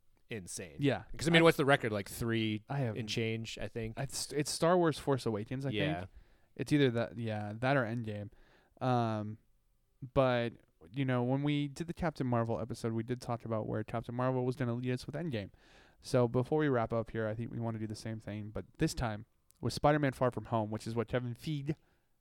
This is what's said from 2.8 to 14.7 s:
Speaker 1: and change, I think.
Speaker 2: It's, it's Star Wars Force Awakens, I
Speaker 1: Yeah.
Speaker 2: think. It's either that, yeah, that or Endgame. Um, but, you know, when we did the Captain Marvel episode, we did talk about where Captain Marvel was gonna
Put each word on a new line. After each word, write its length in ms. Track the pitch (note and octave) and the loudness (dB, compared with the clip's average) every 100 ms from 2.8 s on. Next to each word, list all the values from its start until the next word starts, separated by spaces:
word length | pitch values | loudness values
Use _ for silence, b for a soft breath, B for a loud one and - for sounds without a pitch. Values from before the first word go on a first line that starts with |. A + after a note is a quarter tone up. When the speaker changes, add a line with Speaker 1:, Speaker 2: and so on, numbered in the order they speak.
| A#2+ G#2+ | -2 -2
Speaker 1:
and 100 | G#2+ | -4
change, 500 | A#2+ A2+ A2+ A2+ - | -2 -2 -2 -6 -8
I 80 | G#2 | -8
think. 300 | A#2 A2 A#2 | -6 -6 -6
Speaker 2:
It's, 340 | C3+ - - | -6 -6 -4
it's 180 | C#3+ D3 | -2 -2
Star 280 | - E3 F3+ | 2 4 6
Wars 200 | E3 C#3 | 4 2
Force 280 | - C3+ A#2 | 0 0 0
Awakens, 400 | G#2 A2+ C3 C#3 | -2 -4 -4 -2
I 40 | |
Speaker 1:
Yeah. 240 | G#2 D3 | 0 0
Speaker 2:
think. 140 | E3+ G#2 - - - _ - | -2 -6 -14 -20 -20 _ -10
It's 160 | A#2 | 0
either 180 | D3+ C3+ | 4 4
that, 260 | A#2 A#2 A2 | 4 -2 -4
yeah, 340 | A2+ G#2+ G#2 A2 | -4 -4 -6 -2
that 160 | B2+ C#3+ | 2 2
or 60 | |
Endgame. 460 | G#2+ A#2+ A2 G#2 G2+ b b b b _ | 2 -2 -4 -6 -8 b b b b _
Um, 540 | B2+ B2 A2+ G#2+ G#2+ A2 _ _ _ _ _ _ C3 | 0 2 2 -2 -6 -10 _ _ _ _ _ _ -2
but, 400 | C#3 C3 B2 A#2 - _ _ F2 | 2 4 4 0 -6 _ _ -10
you 100 | A#2+ | -2
know, 180 | C3 B2 | 0 2
when 200 | B2 C3+ | 2 2
we 260 | D3 D3 D3 | 2 0 -2
did 180 | C3+ E3+ | -4 -8
the 60 | |
Captain 340 | - F3 - C3 | -4 -4 0 2
Marvel 320 | A#2+ A2+ G#2 | 2 2 -2
episode, 360 | A2+ A#2 A#2 | -4 -4 -2
we 80 | A2+ | -2
did 180 | A#2 B2 | -2 -6
talk 240 | - A#2 | -4 -6
about 220 | A2+ A2 A2+ | -4 -4 -2
where 180 | A2+ | -4
Captain 300 | A2 A#2 A#2 | -4 -6 -4
Marvel 320 | A#2+ B2+ B2+ B2 | -2 0 2 0
was 100 | B2 | 0
gonna 160 | A#2+ | -2